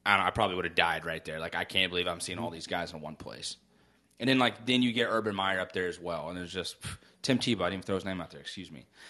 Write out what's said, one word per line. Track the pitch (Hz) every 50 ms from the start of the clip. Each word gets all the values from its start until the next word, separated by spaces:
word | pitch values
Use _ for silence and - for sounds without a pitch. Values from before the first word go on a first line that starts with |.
| -
I | 101 101
don't | 98 92
know, | 92
I |
probably | - 117 107 98 92
would | 90 87
have | 82 80
died | - 85 85 80 80 80
right | 85 80 80 -
there. | 80 78 80
Like, | 82 85 -
I | 85 87
can't | - - 95 95 90
believe | 90 87 90 90
I'm | 87 85
seeing | - - 90 87
all | 85 85
these | 82 80 - -
guys | 98 87 85 82
in | 85 78
one | 78 78 76
place. | - - - 58 - - - - - _ _ _ _ _ _ _ _ _ _ _ -
And | 117 127
then, | 131 131
like, | 123 117 107 - 117
then | 123 127 127
you | 123 120 113
get | 120 117 104
Urban | 107 113 107 107 101
Meyer | 98 95 95 95 92
up | 92 - -
there | 92 90 87
as | 87 87
well. | 87 87 85 78 73 82
And | 90 90
it's | 90 85
just, | 92 92 85 - - -
pff, | - - - - - - _ _
Tim | - - 131 120
Tebow, | - 127 117 92
I | 87
didn't | 87 95
even | 95 -
throw | - 98
his | 92 87
name | 98 92 90
out | 85 -
there. | - 71
Excuse | 71 - - 98 90 82
me. | 80 64 - _ _ - - -